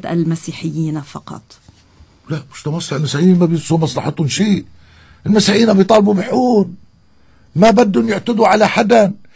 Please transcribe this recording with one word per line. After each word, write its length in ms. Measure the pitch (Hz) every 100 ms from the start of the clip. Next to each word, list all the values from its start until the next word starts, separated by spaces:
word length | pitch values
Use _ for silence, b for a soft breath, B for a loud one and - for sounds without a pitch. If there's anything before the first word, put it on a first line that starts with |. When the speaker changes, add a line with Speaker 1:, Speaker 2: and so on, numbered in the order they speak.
| -
Speaker 1:
المسيحيين 960 | 170 165 160 - - 160 151 156 156
فقط؟ 400 | 143 - - - - - _ _ _ _ - _ -
Speaker 2:
لا، 140 | 160 -
مش 140 | - 147
لمصلحة 300 | 165 - 139
المسيحيين، 420 | 143 147 185 180
ما 60 | 165
بيسوا 320 | 170 - 160
مصلحتهم 500 | 160 - 147 156 139
شيء. 380 | - 208 190 - b b b b b -
المسيحيين 440 | 214 196 208 226
عم 120 | 196
يطالبوا 320 | 185 220 202
بحقوق، 540 | 190 220 240 254 214 180 180 - _ _ _ _ _ _ 151
ما 160 | 226
بدهم 380 | 226 214 233 226
يعتدوا 380 | 196 - 226 196
على 200 | 214 202
حدا، 460 | - 208 233 196 - b